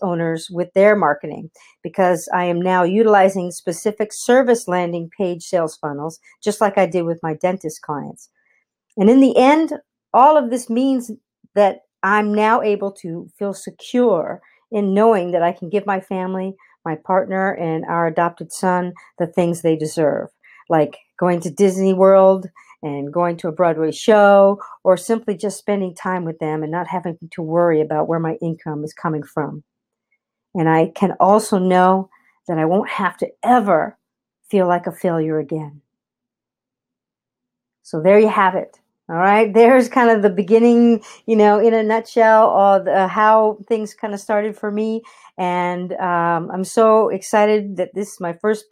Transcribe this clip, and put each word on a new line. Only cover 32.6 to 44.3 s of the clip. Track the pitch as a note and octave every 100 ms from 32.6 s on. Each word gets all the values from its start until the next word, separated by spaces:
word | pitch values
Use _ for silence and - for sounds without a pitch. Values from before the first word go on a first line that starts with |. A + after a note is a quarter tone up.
| D#3+
won't | F#3 -
have | - F#3 -
to | F#3 -
ever | - B3 G3+ E3 D#3 - _ _ _ _ -
feel | G3+ F3+
like | F3 F3
a |
failure | E3+ F#3 E3 D#3+ D#3
again. | C#3+ D#3+ D3+ D3 _ _ _ _ _ _ _ _ _ _ _ _ _ _ _ _ _ _ _ _
So | - E3
there | E3+ G#3
you | A3
have | G#3 F#3+
it. | F#3 - _ _ _ -
All | E3
right, | F#3 G#3 A3+
there's | G#3 A#3 C4 B3
kind | C4+ A#3
of | A3
the | G3+
beginning, | F3+ F3+ A3+ A#3+ A#3+ A#3 A3+ - - -
you | A3
know, | G#3 G#3
in | A3+
a | A3+
nutshell, | G#3+ A3+ A3+ - A3 A3 A3
of | - G3 G3 F#3
the, | G3 F#3
how | F#3 G#3+ A3 A3 G#3+ G3+
things | A3+ G#3+
kind | - A3
of | G3+
started | -